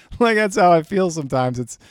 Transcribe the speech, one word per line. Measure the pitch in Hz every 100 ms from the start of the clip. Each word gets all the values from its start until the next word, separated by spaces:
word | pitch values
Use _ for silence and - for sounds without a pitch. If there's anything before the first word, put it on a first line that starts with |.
<laughs> | _ -
Like, | 240 220
that's | 214 185
how | 180
I | 170
feel | 156 196 185
sometimes. | 165 135 135 127 123
It's, | 120 - _